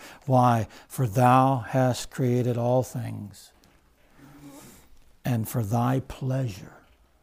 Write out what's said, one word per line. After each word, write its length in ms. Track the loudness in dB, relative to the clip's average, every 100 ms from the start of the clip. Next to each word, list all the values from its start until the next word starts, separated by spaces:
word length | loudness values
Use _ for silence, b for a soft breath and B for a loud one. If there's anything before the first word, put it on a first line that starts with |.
| B B 0
Why? 400 | 4 4 4 -2 B B
For 200 | -4 -2
thou 580 | 4 6 6 4 0 -2
hast 420 | 0 0 -2 -6
created 480 | -4 0 0 0 -2
all 240 | 0 0
things, 680 | -2 -6 -10 -10 -12 -16 -20 _ _ _ _ _ B B -20 -20 -20 -20 B B B -20 -20 _ -4
and 240 | -4 -4
for 140 | -6
thy 380 | -2 -2 0 -2
pleasure 720 | -6 -8 -4 -4 -4 -8 -18 -20 _ _ _ _